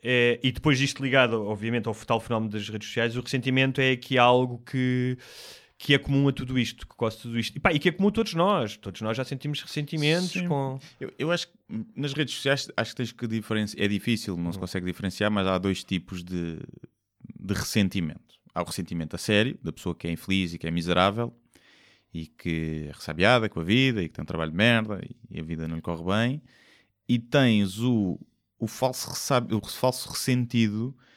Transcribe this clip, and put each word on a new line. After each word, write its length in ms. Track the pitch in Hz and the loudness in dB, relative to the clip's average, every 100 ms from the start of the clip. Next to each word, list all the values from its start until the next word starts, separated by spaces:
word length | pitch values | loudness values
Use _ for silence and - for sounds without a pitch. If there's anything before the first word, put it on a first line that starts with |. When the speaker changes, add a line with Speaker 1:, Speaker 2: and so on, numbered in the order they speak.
Speaker 1:
é, 380 | 123 123 120 120 | 0 4 4 2
e 80 | 127 | 0
depois 300 | 123 156 131 | 2 2 4
isto 220 | 135 - | 2 -2
ligado, 420 | 135 135 120 113 104 | 2 4 6 2 -2
obviamente, 400 | 104 113 120 113 | -4 -2 -2 -2
ao 80 | |
tal 240 | 104 - 113 | -4 0 0
fenómeno 320 | - 113 110 | 0 -2 -2
das 180 | 107 101 | -4 -6
redes 200 | 107 - | -8 -6
sociais, 280 | 120 117 123 | -2 -2 -2
o 40 | |
ressentimento 600 | 123 131 131 131 135 131 | -4 -2 2 4 4 2
é 120 | 131 | 2
aqui 240 | 123 - 127 | 0 2 6
algo 420 | 120 123 127 120 | 8 6 4 -4
que, 540 | - 131 127 127 127 127 - - - - _ - | -6 -2 0 0 0 -4 -10 -20 -20 -20 _ -6
que 160 | - | 2
é 40 | 143 | 2
comum 280 | - 139 139 | 4 2 2
a 40 | |
tudo 260 | 135 131 131 | 0 -2 0
isto, 280 | 117 - - | -2 -4 -16
que 60 | - | -4
quase 220 | 113 - | -4 -4
tudo 200 | 120 117 | -4 -4
isto, 180 | 110 - | -4 0
e, 40 | |
pá, 120 | 202 | 0
e 60 | 147 | 2
que 80 | 180 | 2
é 40 | |
comum 160 | 160 196 | 4 2
a 40 | |
todos 220 | 208 214 | 2 0
nós. 420 | 165 185 190 107 - | 2 2 2 0 -6
Todos 240 | 104 90 | -10 -6
nós 160 | 110 113 | -4 -2
já 80 | |
sentimos 360 | 131 131 147 147 | -4 -6 -6 -6
ressentimentos 680 | - 151 147 156 147 170 180 | -6 -6 -4 0 2 2 0
Speaker 2:
Sim. 140 | 185 175 | -2 -2
Speaker 1:
com 300 | 143 135 131 - - | 0 -2 -6 -12 -12
Speaker 2:
Eu, 120 | - - | -12 -4
eu 120 | 156 | -2
acho 160 | 175 - | -2 -4
que 40 | _ - 110 110 135 | _ -10 -8 -8 -6
nas 160 | 143 | -4
redes 220 | 139 139 | -2 -4
sociais 340 | - 139 139 - - | -2 0 0 -2 -4
acho 140 | 113 | -4
que 40 | - | -4
tens 160 | 117 | -6
que 140 | - 117 | -6 -4
diferenci-, 480 | 113 - 107 104 - | -4 -2 -2 -2 -2
é 80 | 101 | 0
difícil, 480 | 101 120 113 - 87 | 0 0 0 -2 -4
não 140 | 87 | -4
se 60 | 95 | -4
Speaker 1:
Hum. 20 | |
Speaker 2:
consegue 260 | 92 95 90 | -6 -4 -4
diferenciar, 440 | - 95 - 104 | -4 -6 0 0
mas 140 | 104 95 | 2 2
há 100 | 92 | 2
dois 240 | 98 92 | 0 -2
tipos 380 | - 92 - 92 | -2 -4 -4 -10
de, 340 | 87 90 85 82 - - - _ _ _ - - | -6 -4 -4 -8 -14 -18 -20 _ _ _ -20 -10
de 160 | 95 | -4
ressentimento. 840 | 87 - 113 95 98 80 78 - _ _ | -4 0 2 2 0 -4 -6 -18 _ _
Há 80 | 90 | -6
o 20 | |
ressentimento 500 | 87 - 85 85 80 - | -4 -6 -6 -6 -6 -4
a 20 | |
sério, 400 | - 104 120 - | 2 2 2 -2
da 100 | 85 | -8
pessoa 220 | - 90 82 | -6 -6 -6
que 100 | 85 | -6
é 40 | |
infeliz 420 | 82 - 95 87 | -6 0 0 0
e 40 | 85 | -4
que 80 | 82 | -4
é 40 | |
miserável, 640 | 85 82 87 98 107 117 - _ _ _ _ _ _ _ | -2 2 4 4 2 -4 -8 _ _ _ _ _ _ _
e 120 | 82 80 | -12 -12
que 600 | _ 87 80 80 78 73 | _ -4 -4 -4 -6 -10
é 40 | |
ressabiada 560 | - - 80 101 123 110 | -12 -8 2 4 4 2
com 120 | 87 | -2
a 40 | |
vida, 360 | 82 120 135 113 | 2 4 4 0
e 60 | 82 | -4
que 60 | |
tem 80 | - | -6
um 40 | 80 | -6
trabalho 240 | 82 80 | -4 -2
de 40 | 82 | 2
merda, 440 | 117 117 107 98 | 4 4 0 -6
e, 320 | - - - 80 | -10 -16 -12 -10
e 40 | |
a 20 | |
vida 240 | 80 80 80 | -6 -6 -4
não 80 | 82 | -6
lhe 60 | |
corre 200 | 87 85 | -4 -4
bem. 380 | 85 104 117 147 - _ _ _ _ _ - | 0 0 0 -2 -10 _ _ _ _ _ 0
E 100 | 120 | 0
tens 580 | 120 147 127 107 98 101 | 2 4 6 6 2 0
o, 400 | 123 113 95 - - _ _ - | 2 2 2 -2 -10 _ _ -6
o 80 | 110 | -6
falso 440 | - 131 - - | 0 -2 -2 -8
ressabi-, 440 | - - 131 98 | -6 2 2 2
o 60 | 107 | -2
falso 440 | - - 127 - - | -4 -2 0 0 -6
ressentido, 880 | - - 127 120 120 110 107 123 - _ | -4 0 0 2 2 2 2 -4 -8 _